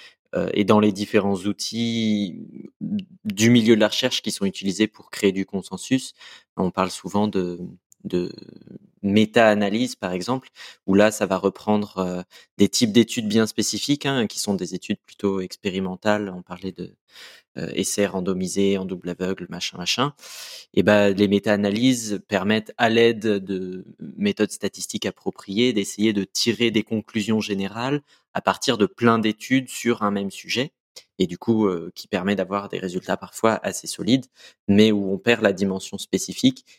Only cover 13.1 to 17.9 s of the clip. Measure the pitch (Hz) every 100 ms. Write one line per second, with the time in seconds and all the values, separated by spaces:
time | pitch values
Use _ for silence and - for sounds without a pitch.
13.1 | 123 107 110 107 - 104 104 - 143 139
14.1 | 135 104 - - 95 90 90 - 101 _
15.1 | - 98 95 92 - 101 95 92 92 107
16.1 | 104 101 92 - 90 95 123 - _ _
17.1 | - - - _ - 85 - -